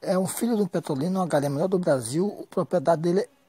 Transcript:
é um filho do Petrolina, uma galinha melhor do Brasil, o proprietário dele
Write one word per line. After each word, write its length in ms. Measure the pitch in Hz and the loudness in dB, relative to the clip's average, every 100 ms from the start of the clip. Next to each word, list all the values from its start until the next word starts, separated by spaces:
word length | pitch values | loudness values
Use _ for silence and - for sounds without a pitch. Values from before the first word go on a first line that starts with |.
é 160 | - 185 | -2 0
um 120 | 185 | 0
filho 280 | - 233 220 | -2 0 0
do 120 | 196 | 0
Petrolina, 500 | 175 156 139 180 190 | -2 -4 -2 -2 -2
uma 80 | 170 | 0
galinha 240 | 151 139 | 2 2
melhor 160 | 143 185 | 0 0
do 120 | 190 | 0
Brasil, 480 | 175 135 113 151 202 | 2 0 0 -2 -2
o 200 | - - | -4 -8
proprietário 560 | - 165 180 139 160 | -4 0 0 2 2
dele 260 | 170 185 240 _ | 2 0 -2 _